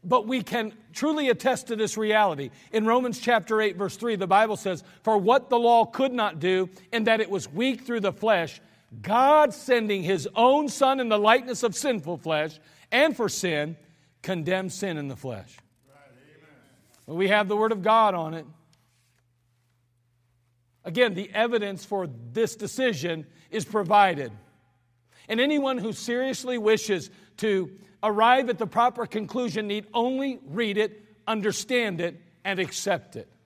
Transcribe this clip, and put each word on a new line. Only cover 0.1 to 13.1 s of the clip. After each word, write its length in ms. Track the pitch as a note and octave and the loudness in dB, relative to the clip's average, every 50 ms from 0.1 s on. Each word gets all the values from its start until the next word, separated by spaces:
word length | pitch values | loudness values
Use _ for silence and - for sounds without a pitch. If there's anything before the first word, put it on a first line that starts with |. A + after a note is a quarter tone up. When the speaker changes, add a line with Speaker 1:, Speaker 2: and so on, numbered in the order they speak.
| B3 B3+ G#3+ | 0 0 0
Speaker 1:
we 160 | A3 B3+ B3+ F#3+ | 0 -4 -4 -4
can 340 | - - A#3+ A3 G#3+ - - - _ - | -4 -4 -4 -4 -4 -8 -14 -20 _ -10
truly 380 | - - D4 D#4 D4+ D4 C4 | -2 -2 0 0 0 2 0
attest 380 | A#3+ - - C4 C4 - - - | 0 2 2 0 0 0 -4 -8
to 80 | A#3 | -4
this 200 | G#3+ A3 G3+ - | -4 -2 -4 -2
reality. 540 | G#3+ A3 G#3+ G#3+ G#3+ G#3+ G3 D#3+ C#3 C#3 B2+ - - - _ | -4 -2 0 2 4 4 2 0 -4 -8 -12 -12 -18 -20 _
In 140 | - A3 G#3+ | -4 -2 2
Romans 340 | A3 A3+ B3 B3+ B3 G3 D#3+ | 2 2 2 2 0 -6 -6
chapter 440 | - A#3 A#3+ A3 - - A3 G#3+ G#3+ | 0 2 2 2 2 0 0 0 0
eight, 140 | G#3 G3 | 0 0
verse 200 | F3 G3+ F#3 - | -2 -6 -6 -6
three, 200 | - - A#3 A3+ | -6 -4 -4 -2
the 100 | G3 F#3+ | -2 0
Bible 300 | F3+ F#3+ G3+ A3 A3+ G#3+ | 2 4 4 4 4 0
says, 280 | - - G3 F3+ D3 - - - _ _ | -4 -4 -6 -6 -6 -10 -18 -20 _ _
"For 140 | - A3 | 0 0
what 320 | G#3 F3+ G3+ A#3+ C#4 B3+ - | 2 4 4 4 4 4 2
the 100 | B3+ A#3+ | 0 2
law 280 | A#3+ A#3 A#3+ A#3 A3 | 4 6 6 4 4
could 260 | A#3 A#3 - C4 C4+ B3 | 2 0 -2 -2 -2 0
not 260 | B3 A3 G#3 E3 D#3+ | 0 -2 -2 -4 -2
do, 300 | C#3+ F3+ F#3 F#3 F#3+ F3+ - - - _ - | -2 0 0 0 0 -4 -6 -20 -20 _ -4
in 120 | A#3 A3 | -2 2
that 160 | A3 A3+ A3 | 2 2 2
it 100 | A3 E3+ | 2 -2
was 180 | G3 F#3+ - - | -2 -6 -6 -6
weak 340 | C#3 E3+ A#3+ C4 C4 - - | -6 -2 -2 -2 -2 -2 -6
through 180 | - A#3+ A#3 | -6 -6 -2
the 120 | G3+ G3+ E3+ | -2 -2 -4
flesh, 480 | - - A3 G#3+ F3+ E3 D3 - - _ _ _ _ _ _ - A2+ | -2 2 2 2 2 2 -2 -8 -16 _ _ _ _ _ _ -20 -14
God 540 | G#2 - G#3 A#3+ C4 C#4 D4+ D4+ D4+ C#4+ G3+ | -6 0 2 4 6 6 6 6 6 4 2
sending 480 | - - - B3+ A#3+ A3 G#3+ G#3 G3 F3+ | -4 -2 0 0 0 2 0 -2 -2 0
his 260 | E3 G3 F3+ C3 G#3 - | -2 -2 -2 -2 -4 0
own 340 | G#3+ A#3 B3+ C4+ D4 D4+ C#4 | 4 4 6 6 4 2 -2
Son 320 | - - C#4 C4 C4+ C4+ | 0 2 2 2 2 2
in 80 | B3+ A#3 | 0 0
the 100 | A3 G#3 | 0 2
likeness 440 | G#3 G#3+ A3+ C4 B3+ B3+ B3 - - | 6 6 6 6 4 -2 -8 -2 -2
of 120 | A#3 F#3 | -2 -2
sinful 440 | - - D4 B3 G#3 C#3 D3+ F3 D3+ | -2 -2 0 0 0 -2 -6 -10 -8
flesh, 420 | - D#3+ D#3 D3+ D3+ D#3+ D#3 - _ _ _ _ - _ | -4 -2 -2 0 -2 -2 -6 -12 _ _ _ _ -14 _
and 260 | - A#3+ C#4+ D#4+ | 2 2 2 2